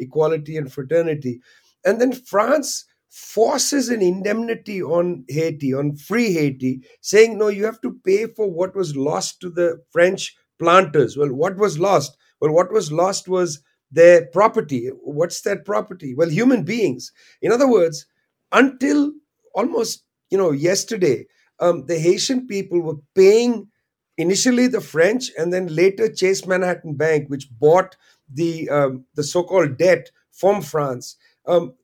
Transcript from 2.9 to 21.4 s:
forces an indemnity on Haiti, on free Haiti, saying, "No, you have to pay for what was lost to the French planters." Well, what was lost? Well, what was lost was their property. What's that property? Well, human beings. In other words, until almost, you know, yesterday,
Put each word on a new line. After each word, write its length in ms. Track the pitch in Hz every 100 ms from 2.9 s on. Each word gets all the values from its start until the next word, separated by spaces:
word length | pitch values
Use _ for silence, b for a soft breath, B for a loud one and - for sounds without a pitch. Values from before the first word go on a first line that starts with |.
| _ _
forces 800 | - - - 233 277 - 285 233
an 140 | 233
indemnity 800 | 180 190 196 220 233 202 - 196
on 420 | 135 170 175 170 -
Haiti, 440 | 143 165 151 139
on 240 | 131 147 147
free 360 | - 220 226
Haiti, 500 | 170 147 127 127 131 b b
saying, 380 | - 208 226 208
"No, 80 | 214
you 180 | 202
have 160 | 214 220
to 160 | 254 -
pay 220 | 185 196 226
for 240 | - 202
what 240 | 165 185
was 220 | 196 175 139
lost 440 | 135 180 185 -
to 80 | 180
the 320 | 165 170 - _
French 460 | 156 180 190 - - _ -
planters." 580 | 165 180 185 151 113 127
Well, 160 | 147
what 240 | 123 175 190
was 220 | 208 151
lost? 400 | 190 175 - - _ _
Well, 120 | 151
what 200 | 160 180
was 180 | 214 160
lost 380 | 156 185 190 -
was 340 | 185 175 147 _ _ _
their 340 | 139 170 175 160
property. 640 | 175 220 220 156 131 123
What's 520 | - - 147 175 -
that 220 | 208 190
property? 500 | 156 208 208 180 143 123
Well, 120 | 170
human 360 | 160 247 247
beings. 480 | 156 233 180 127 - _ b b
In 120 | 175
other 180 | 240 277
words, 360 | 226 160 151 - _ _ _ _
until 600 | 196 269 - 277 294 285 - _ _ _
almost, 500 | 190 254 - - - _ _ _
you 60 | 190
know, 140 | 185
yesterday, 760 | 139 165 196 - 220 170 113 - _